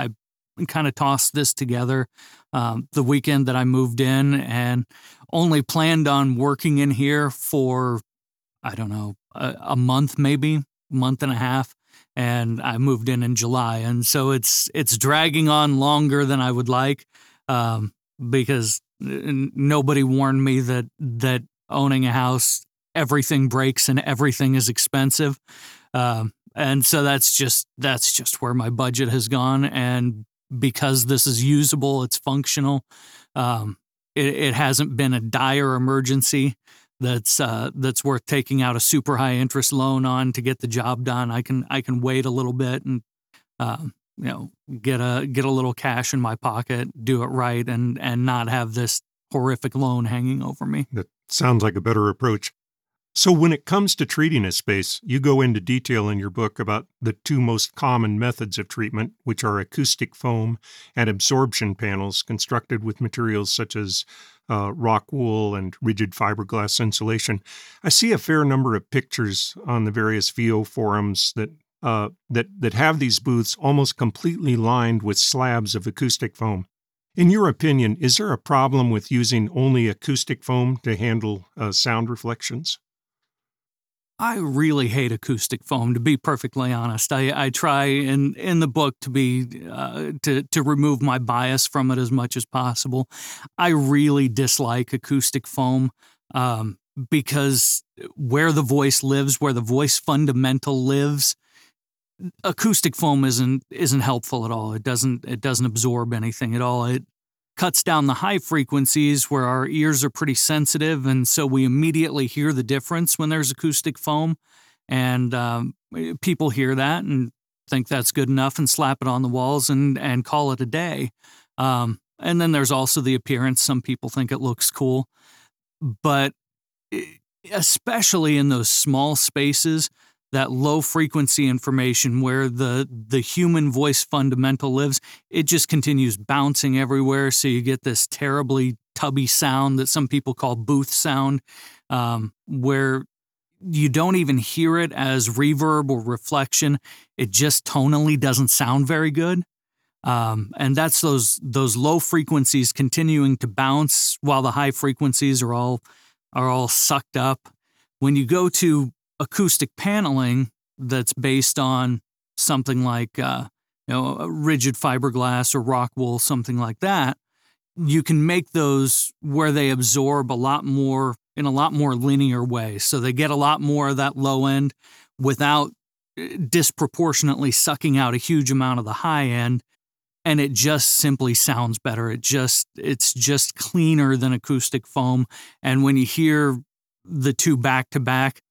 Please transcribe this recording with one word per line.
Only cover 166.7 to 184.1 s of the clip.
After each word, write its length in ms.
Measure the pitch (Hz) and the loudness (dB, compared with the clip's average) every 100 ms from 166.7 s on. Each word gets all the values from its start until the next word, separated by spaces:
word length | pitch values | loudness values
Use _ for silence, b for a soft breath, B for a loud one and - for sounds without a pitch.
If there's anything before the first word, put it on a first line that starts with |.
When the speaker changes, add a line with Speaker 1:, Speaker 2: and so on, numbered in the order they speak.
| 110 | -4
Speaker 1:
that, 380 | 190 190 131 - _ _ _ _ _ - | -2 0 0 -2 _ _ _ _ _ -6
you 260 | 156 156 | 0 2
can 220 | 151 156 | 2 2
make 260 | 156 175 143 | 4 0 0
those 640 | 165 143 139 135 - - - | 0 2 2 2 0 -2 -6
where 320 | 147 143 156 | -4 0 2
they 180 | 147 139 | 2 2
absorb 600 | 131 117 143 135 143 127 | 2 0 2 2 0 0
a 20 | |
lot 300 | 120 131 147 | -2 0 0
more, 500 | 139 139 135 135 131 117 _ - | 0 0 0 0 -2 -4 _ -4
in 80 | |
a 60 | 143 | -2
lot 220 | 135 156 | 0 0
more 220 | 151 143 | 2 0
linear 480 | 123 139 139 139 123 | 2 2 2 2 2
way. 360 | 123 120 110 101 | -2 -2 -4 -4
So 200 | - 135 | -2 0
they 140 | 127 | 0
get 180 | 127 151 | 0 0
a 60 | 143 | 2
lot 240 | 143 151 | 2 2
more 280 | 143 147 139 | 0 0 0
of 100 | 135 | 0
that 180 | 139 135 | -2 0
low 300 | 139 135 139 | 0 2 2
end 260 | 139 139 - b b b - | 2 0 -4 b b b -2
without, 520 | 131 127 147 147 143 - _ _ _ - | -2 2 2 2 0 -8 _ _ _ -12
uh, 40 | - - 135 | -10 -6 0
disproportionately 1000 | 175 147 - 143 - 165 139 147 131 139 | 2 0 0 -4 0 0 2 0 0 0
sucking 460 | - - 143 156 135 | 0 0 0 2 2
out 180 | 123 | 2
a 40 | 120 | 0
huge 320 | - 160 131 | 0 0 2
amount 300 | 135 131 123 | 2 2 0
of 60 | 107 | -4
the 80 | |
high 320 | 107 165 151 131 | -4 -2 0 0
end. 360 | 120 120 123 _ _ _ _ _ _ | 0 0 -2 _ _ _ _ _ _
And 160 | 170 151 | 0 0
it 120 | 139 | 0
just 380 | 113 139 151 - | 0 0 2 2
simply 420 | - 151 135 127 | 2 2 2 0
sounds 440 | 117 - 120 117 113 | 2 2 0 0 -2
better. 320 | 127 113 113 | -4 -4 -4
It 100 | 117 | -4
just, 480 | - 135 127 - - - | -2 0 0 0 -2 -6
it's 380 | 151 131 - | -4 -2 -2
just 400 | 127 120 139 - | 0 0 0 -2
cleaner 640 | - - 180 160 156 139 | -6 -4 0 4 4 4